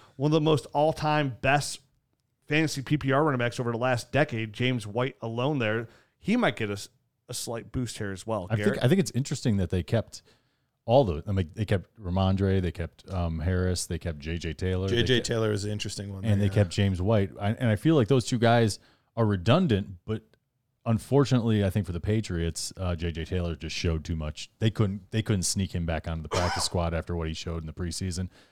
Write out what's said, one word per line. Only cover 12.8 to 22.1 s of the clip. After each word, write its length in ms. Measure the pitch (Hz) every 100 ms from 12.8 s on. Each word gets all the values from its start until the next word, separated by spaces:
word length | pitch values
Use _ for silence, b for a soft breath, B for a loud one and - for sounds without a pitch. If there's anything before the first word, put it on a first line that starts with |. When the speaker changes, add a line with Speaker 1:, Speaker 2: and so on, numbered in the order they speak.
| 82 - -
Speaker 2:
um, 260 | 92 85 80
Harris, 480 | 85 90 92 87 -
they 120 | 82
kept 200 | 90 76
J 200 | 78 85
J 140 | 82
Taylor, 340 | 78 92 92 95
they 80 | 117
Speaker 3:
J 60 |
J 100 | 123 123
Speaker 2:
kept 80 | -
Speaker 3:
Taylor 260 | 117 110
is 120 | 104
an 60 | 104
interesting 420 | 104 107 101 101
one 120 | 95
Speaker 2:
and 160 | 110 101
Speaker 3:
there, 80 | 101
Speaker 2:
they 60 | 104
Speaker 3:
yeah. 60 |
Speaker 2:
kept 80 | 92
James 300 | - 98 90
White. 300 | 95 110 98 58
I, 100 | 101
and 180 | 113 123
I 60 | 107
feel 180 | 156
like 140 | 160 107
those 160 | 135
two 140 | - 123
guys 420 | 113 120 113 - b b b -
are 80 |
redundant, 600 | 110 98 87 156 180 98 202 92
but 180 | - 110 - _ _ _ _ _ 120
unfortunately, 800 | 110 - 135 135 127 113 107
I 60 | 98
think 160 | 104 95
for 60 |
the 80 | 87
Patriots, 720 | 104